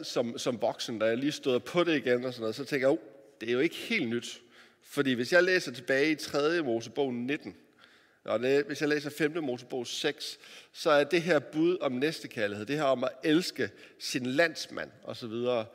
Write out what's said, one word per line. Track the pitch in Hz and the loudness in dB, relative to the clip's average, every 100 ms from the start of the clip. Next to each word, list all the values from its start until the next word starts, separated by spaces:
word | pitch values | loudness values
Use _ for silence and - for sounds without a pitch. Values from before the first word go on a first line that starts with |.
som, | 156 147 120 127 | -4 -2 -2 -2
som | 143 117 | -4 0
voksen, | 117 - - 110 | -2 -2 -6 0
da | 110 | 2
jeg | 117 | 2
lige | 147 | -2
støder | 147 139 123 | -2 2 0
på | - 175 | 2 0
det | 170 147 | 2 2
igen | 123 123 | 2 0
og | 127 | 0
sådan | 117 | -4
noget, | 110 | -4
så | 110 | -4
tænker | 135 143 131 | -4 0 2
jeg: | |
"Oh, | 165 - - - - | 2 -2 -20 -20 -8
det | 117 | 0
er | |
jo | 123 | 2
ikke | 170 - | 2 0
helt | - 226 120 | -2 0 0
nyt." | 120 - - - - - _ | -2 -4 -14 -18 -20 -20 _
Fordi | - 143 135 | -8 -2 0
hvis | 120 123 | 0 4
jeg | 180 | 4
læser | 180 185 143 | 6 4 0
tilbage | 123 123 135 151 | -8 0 2 2
i | |
tredje | 151 - 147 151 175 | 0 -2 0 2 2
Mosebog | 139 117 117 143 135 | 0 -2 -2 -2 -2
nitten, | 120 123 151 - - _ _ - - _ _ | -2 -4 -6 -8 -16 _ _ -20 -20 _ _
og | 101 110 | -4 0
det, | 127 139 | 2 2
hvis | 147 139 | 2 -2
jeg | 147 | 0
læser | 147 147 | 0 -2
femte | - 151 165 | -2 -2 -2
Mosebog | 139 123 - 135 120 | -4 -6 -6 -6 -6
seks, | - 151 - - - - - - | -2 -2 -2 -8 -12 -18 -20 -20
så | - 170 | -2 4
er | 147 | 4
det | 143 175 | 6 2
her | 165 151 | 4 2
bud | - 151 170 180 | 2 0 2 2
om | 143 | 0
næstekærlighed, | 123 151 160 - 120 101 101 107 | 0 -2 -2 -8 -4 -2 -2 -4
det | 147 | 0
her | |
om | 139 123 | 2 2
at | 127 - | 0 -2
elske | 160 156 185 - 107 - - - | 4 4 2 -4 -4 -6 -20 -14
sin | - 143 123 | -6 -4 -2
landsmand | 139 165 - - 87 71 - | 2 0 0 -10 -8 -10 -12
og | - 120 | -14 -12
så | 120 | -8
videre, | 117 123 120 110 | -4 0 0 -2